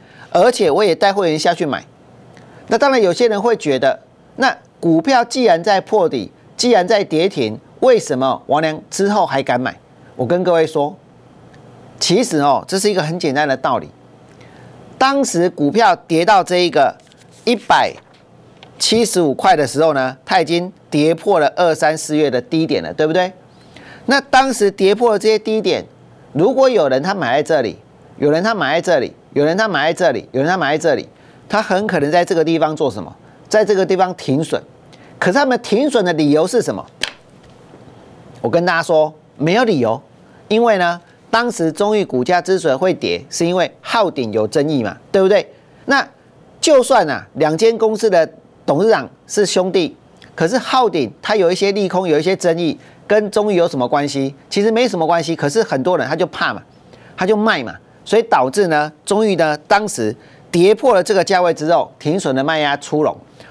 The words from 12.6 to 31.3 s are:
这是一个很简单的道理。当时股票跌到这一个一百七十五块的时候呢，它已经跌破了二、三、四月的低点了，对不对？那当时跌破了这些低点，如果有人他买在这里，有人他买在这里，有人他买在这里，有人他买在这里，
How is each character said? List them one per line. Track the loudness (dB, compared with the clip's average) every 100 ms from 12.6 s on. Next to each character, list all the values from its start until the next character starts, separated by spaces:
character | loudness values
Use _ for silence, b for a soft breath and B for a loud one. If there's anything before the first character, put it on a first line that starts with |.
| -2
这 | -4
是 | -2
一 |
个 | -2
很 | -4 -4
简 | -2
单 | -2 -2
的 | -2
道 | -2 -4
理。 | -6 -18 -20 -20 -20 B B B B B -12 -2
当 | 0 2
时 | 0 0 -2
股 | 0 -2
票 | 2 2 2
跌 | -2 0 2
到 | 2
这 | 2 0
一 | 0
个 | 2 0 -2 _ -20 -20 -8 -2
一 | -2
百 | 2 2 0 -4 -20 _ _ -20 -20 -20 -20 -6
七 | 0 0 2
十 | 0
五 | 0 2
块 | 2 2
的 | 0
时 | 0
候 | 0
呢， | 2 -2 -6 -2
它 | -2
已 |
经 | 0 -2 -4 -12 _
跌 | 0 0
破 | 0 0 2
了 | 0 0
二、 | 0 0
三、 | -2 -2
四 | -4 0
月 | 0
的 | -2
低 | -2 -2 -2
点 | -2
了， | -4
对 | -2 0
不 |
对？ | 0 -2 -6 -20 B B B B B -2
那 | -2
当 | 2 2 2
时 | 0 -2
跌 | 2 0 2
破 | 2
了 | 2
这 | 0
些 | 0
低 | -2 -2
点， | -2 -2 -6 -18 -20 -20 -8
如 | 0 0
果 | 2 2
有 | 2 2
人 | 0
他 | -2
买 | -4 -2 0
在 |
这 | 0 0
里， | -2 -8 -18 -20 -20 -4
有 | 0
人 | 0
他 | 0 -2
买 | -2 -2
在 | 0 0
这 |
里， | -2 -8 _
有 | -2 0
人 | 0
他 | -2
买 | 0 -2
在 | 0 -2
这 |
里， | -2 -4
有 | -4
人 | -2
他 | -2
买 | -2 0
在 | 0
这 | -2
里， | -4 B B